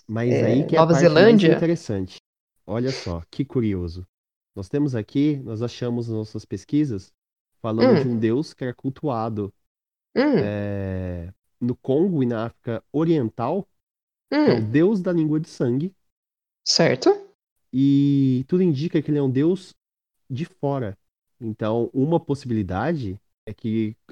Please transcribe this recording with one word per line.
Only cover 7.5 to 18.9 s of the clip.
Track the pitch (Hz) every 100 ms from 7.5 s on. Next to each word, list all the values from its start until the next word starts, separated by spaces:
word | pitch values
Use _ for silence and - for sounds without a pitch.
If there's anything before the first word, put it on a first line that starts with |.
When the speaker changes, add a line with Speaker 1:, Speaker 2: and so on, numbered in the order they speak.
| _
Speaker 1:
falando | 113 110 254 185
Speaker 2:
Hum. |
Speaker 1:
de | 135
um | 117
deus | 113 120 160
que | -
era | 131
cultuado, | 120 135 131 151 117 113 107 98 - _ _ _ _ _ 214
Speaker 2:
Hum. | 285 233
Speaker 1:
é, | 104 104 101 101 95 92 92 87 87 - _ _
no | 120 127
Congo | - 135 196 165
e | 123
na | 113 113
África | - - 113 -
Oriental, | 143 165 160 113 - 120 190 - _ _ _ _ _ _
que | 285
é | 294 123
o |
Speaker 2:
Hum. | 107
Speaker 1:
deus | 135 180 220
da | 180
língua | 175 156 156
de | 160
sangue. | - 131 127 175 - _ _ _ _ _ _ -
Speaker 2:
Certo. | - 165 247 339 403 - _ _ _ _
Speaker 1:
E | 131 139 139 143 139 135 127 135
tudo | 180
indica | 185 131 170